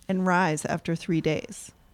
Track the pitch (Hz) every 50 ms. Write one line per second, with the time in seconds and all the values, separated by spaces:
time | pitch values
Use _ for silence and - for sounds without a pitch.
0 | - - 190 185 185 185 175 180 190 165 156 151 - - - 165 - - 165 165
1 | - - 170 160 156 160 151 - - - - - - - - _ - _